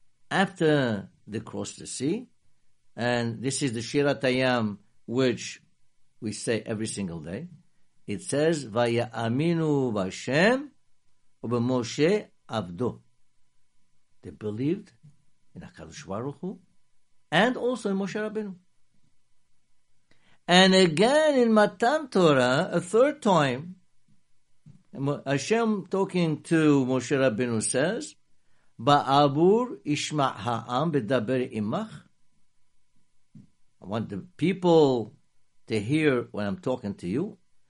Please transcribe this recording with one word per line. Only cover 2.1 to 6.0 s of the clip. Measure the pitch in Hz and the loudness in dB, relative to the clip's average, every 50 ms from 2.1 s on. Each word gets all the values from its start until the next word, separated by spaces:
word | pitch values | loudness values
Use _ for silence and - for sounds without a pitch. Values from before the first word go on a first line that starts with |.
| 180 240 254 - _ _ _ - - _ _ - - _ _ - - | -4 -4 -8 -14 _ _ _ -20 -20 _ _ -20 -20 _ _ -20 -10
and | - 113 123 123 120 117 117 113 107 | -6 -4 -2 -2 -2 -2 -4 -6 -6
this | 110 135 131 - 147 | -6 -6 -4 -2 -4
is | 135 113 | -4 -4
the | 117 | -4
Shirat | 113 - - 147 143 143 139 139 | -8 -4 -2 0 0 0 0 0
Hayam, | - 131 127 131 131 127 123 120 110 104 101 - _ _ _ - - - | 0 0 0 2 0 0 0 0 0 -2 -4 -8 _ _ _ -20 -12 -6
which | 117 127 131 127 113 - - - - - _ _ _ _ _ - _ _ | -2 0 2 2 0 -2 -6 -12 -14 -14 _ _ _ _ _ -20 _ _